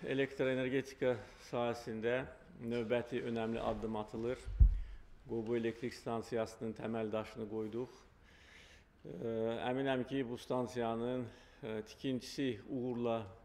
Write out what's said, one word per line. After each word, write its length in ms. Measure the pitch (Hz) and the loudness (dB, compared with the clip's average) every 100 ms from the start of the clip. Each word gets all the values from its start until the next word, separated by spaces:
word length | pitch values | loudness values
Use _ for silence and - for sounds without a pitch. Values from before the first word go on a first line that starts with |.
| - | 0
elektroenergetika 1000 | 135 135 135 131 131 131 135 123 - 131 120 98 - - | 0 0 2 2 2 2 0 -2 0 2 2 -2 -16 -6
sahəsində 800 | 127 120 117 - 110 110 127 139 - - - 117 | 0 0 0 -4 -2 2 2 0 -10 -18 -10 -2
növbəti 540 | 120 110 120 117 123 123 | 0 4 2 2 -2 0
önəmli 300 | 117 110 113 | 0 0 0
addım 380 | 113 110 110 110 | 0 0 -2 -2
atılır. 380 | 107 113 117 127 - - - - - - - - - | -4 -4 -2 -2 -6 10 10 10 -2 -8 -14 -18 -4
Qobu 300 | 113 110 120 | -2 2 2
elektrik 340 | 113 113 127 | 2 0 -6
stansiyasının 800 | - - 113 110 120 110 - 113 110 | -6 -4 -4 -2 0 0 -2 -6 -4
təməl 320 | 110 113 110 | -4 -2 0
daşını 320 | 107 107 - 110 | -2 -2 -6 -6
qoyduq. 420 | 110 107 110 127 - - - - - - - - - - - 104 | -4 -4 -4 -6 -10 -20 -20 -20 -20 -20 -20 -20 -20 -20 -20 -12
Ə, 300 | - 117 113 113 113 98 | -6 -2 0 0 0 0
əminəm 380 | 127 135 131 120 | 0 2 2 2
ki, 140 | 135 123 | 0 -2
bu 140 | 123 | -4
stansiyanın, 840 | - 127 120 117 117 113 117 127 117 - - - | -2 0 0 0 0 0 0 -2 -4 -8 -20 -12
ə, 140 | 120 110 107 | -6 -6 -6
tikintisi 560 | - 139 131 - - 139 107 - | -6 -2 -2 -2 -2 0 -2 -4
uğurla 540 | 135 123 120 120 113 104 98 | -4 -2 0 2 2 -2 -12